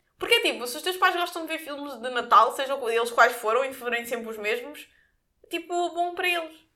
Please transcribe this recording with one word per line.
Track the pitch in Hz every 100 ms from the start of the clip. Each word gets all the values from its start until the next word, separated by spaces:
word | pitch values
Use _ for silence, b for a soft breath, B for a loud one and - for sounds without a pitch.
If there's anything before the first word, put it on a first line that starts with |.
| _ -
Porque | 370
é | 466
tipo, | 359 233 247
se | 302
os |
teus | 349 370
pais | 370
gostam | 349 349 349 320
de |
ver | 320
filmes | 269 285 285 254
de | 247
Natal, | 247 233 - - -
sejam | 262 277 233
eles | 233 233
quais | - 240
foram | 247 214 226
e | 269
forem | 269 240 233
sempre | 233 247 220
os | 214
mesmos, | 208 240 277 294 - _ _ _ _ _ -
tipo, | 339 339 349 349
bom | 330 349 349
para | 359
eles. | 349 320 - _